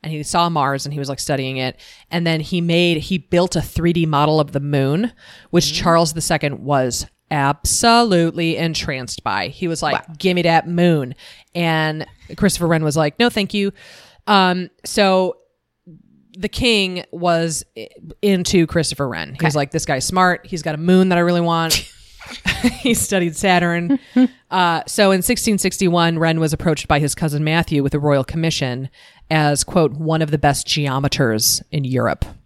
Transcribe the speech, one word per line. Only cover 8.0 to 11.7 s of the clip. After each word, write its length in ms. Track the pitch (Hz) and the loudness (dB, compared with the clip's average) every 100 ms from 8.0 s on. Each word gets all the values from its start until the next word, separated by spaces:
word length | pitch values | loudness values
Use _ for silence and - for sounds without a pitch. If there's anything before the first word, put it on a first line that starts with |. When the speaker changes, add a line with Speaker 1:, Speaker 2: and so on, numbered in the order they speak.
| 233 180 165 165 165 156 | 4 2 2 0 -2 0
Speaker 1:
entranced 680 | 165 156 - 135 123 - | -2 -4 -6 -8 -8 -8
by. 260 | - 98 92 | -4 -4 -4
He 200 | 139 180 | -6 -6
was 140 | 160 | -2
like, 260 | 156 - - | -2 -4 -6
Speaker 2:
Wow. 60 | 156 | -4
Speaker 1:
"Give 160 | 185 | -2
me 80 | 180 | 0
that 260 | 170 165 160 | 2 2 2
moon." 460 | 175 175 160 127 127 - - _ | 2 4 4 0 -10 -18 -20 _
And 520 | 175 170 | -4 0